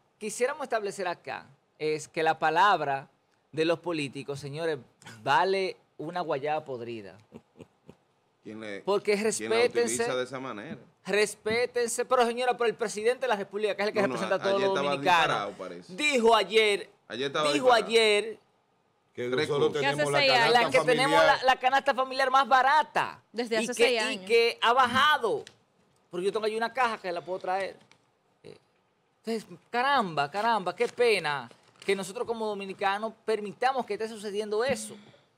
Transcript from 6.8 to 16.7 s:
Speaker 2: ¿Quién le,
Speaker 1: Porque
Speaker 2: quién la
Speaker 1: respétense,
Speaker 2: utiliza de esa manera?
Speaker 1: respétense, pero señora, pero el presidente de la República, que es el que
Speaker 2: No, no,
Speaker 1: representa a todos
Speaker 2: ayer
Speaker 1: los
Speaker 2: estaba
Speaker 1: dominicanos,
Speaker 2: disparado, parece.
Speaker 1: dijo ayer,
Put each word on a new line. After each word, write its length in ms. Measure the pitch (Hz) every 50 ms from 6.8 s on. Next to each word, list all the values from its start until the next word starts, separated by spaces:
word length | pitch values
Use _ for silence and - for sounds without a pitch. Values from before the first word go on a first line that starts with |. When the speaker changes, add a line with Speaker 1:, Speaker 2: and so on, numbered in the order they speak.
| 117 117 117 113 101 92 82 107 110 _ - - - _ _ 120 117 - _ _ _ - - _ _ _ _ _ _ _ _ _ _
Speaker 2:
¿Quién 160 | 104 107 110
le, 220 | 110 107 101 98
Speaker 1:
Porque 320 | - 185 202 214 208 208 208
Speaker 2:
quién 100 | 196 214 220 202 214 214 220
la 80 | 220 233
Speaker 1:
respétense, 360 | 240 240 233 233 240 226 233
Speaker 2:
utiliza 200 | 247 233 240 127
de 80 | 127 127
esa 160 | 123 139 131
manera? 380 | 131 131 113 101 107 156 160 143 - - _ _ _
Speaker 1:
respétense, 1000 | 190 190 208 214 202 - - _ 214 220 233 247 240 - 240 240 226 - - 233
pero 200 | - 254 262 240
señora, 300 | 233 233 240 254 247 233 -
pero 120 | 240 226
el 60 | 208
presidente 460 | - 233 208 202 208 214 226 247 254
de 60 | 262 247
la 60 | 226
República, 400 | 196 196 - - 208 214 208 180
que 60 | - 202
es 40 | 214
el 60 | -
que 80 | 214
Speaker 2:
No, 60 | 196 196
no, 40 | 127
Speaker 1:
representa 200 | 117 - - 190
a 40 | 185
todos 160 | - - -
Speaker 2:
ayer 120 | 196 - -
Speaker 1:
los 100 | - 139
Speaker 2:
estaba 140 | 143 143
Speaker 1:
dominicanos, 300 | 143 143 139 147 - 165 156
Speaker 2:
disparado, 260 | 147 131 110 101 101 98 -
parece. 380 | 92 90 90 87 90 - 180
Speaker 1:
dijo 400 | 185 302 294 285 247 220 226 226
ayer, 540 | 214 196 175 208 220 220 208